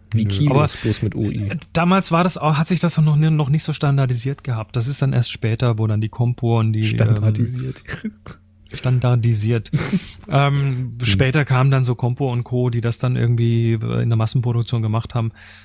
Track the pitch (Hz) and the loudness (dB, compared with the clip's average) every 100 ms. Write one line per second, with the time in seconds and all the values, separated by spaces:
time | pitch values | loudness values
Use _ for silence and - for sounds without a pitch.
0 | - 113 107 98 147 135 151 - 117 104 | -4 -2 0 2 2 4 2 0 -2 -2
1 | 107 - 107 - 101 151 - 165 175 190 | -2 -2 -4 -4 -4 -6 -4 0 2 2
2 | 185 170 180 - 151 147 165 175 170 - | 2 0 0 0 0 0 0 0 0 2
3 | 151 151 156 156 143 151 - 151 147 139 | 2 4 4 2 2 0 -2 -2 0 2
4 | 131 123 120 139 - 113 110 123 117 143 | 2 0 -4 -6 -6 -6 -4 -4 -2 0
5 | 135 131 117 - 113 113 127 110 110 107 | 0 0 -2 -2 -2 0 0 0 0 0
6 | 110 - 120 120 117 117 110 110 110 113 | -2 -2 -2 0 0 2 2 0 0 2
7 | 110 113 107 107 120 123 131 - - - | 2 2 2 2 -2 -4 -8 -10 -12 -10
8 | 214 - - - _ _ - - 127 127 | -10 -12 -18 -20 _ _ -18 -6 0 0
9 | 123 120 117 110 104 117 - 143 - 190 | 2 2 2 0 0 -2 -2 -4 -2 -4
10 | - - - 139 143 143 139 127 127 117 | -4 -16 -2 0 2 2 0 -2 -6 -4
11 | 120 98 131 151 143 127 135 135 123 123 | 0 2 2 2 2 2 4 2 0 0
12 | 123 123 135 120 117 123 123 120 117 113 | -2 -2 -2 -4 -2 -2 0 0 -2 -2
13 | 131 123 120 117 117 117 113 113 113 120 | -2 0 2 2 2 2 2 0 -2 -2
14 | 120 113 110 135 120 120 117 120 110 110 | 0 0 0 0 0 0 -2 -2 0 -2
15 | - 120 113 - - - | -2 -4 -4 -6 -16 -20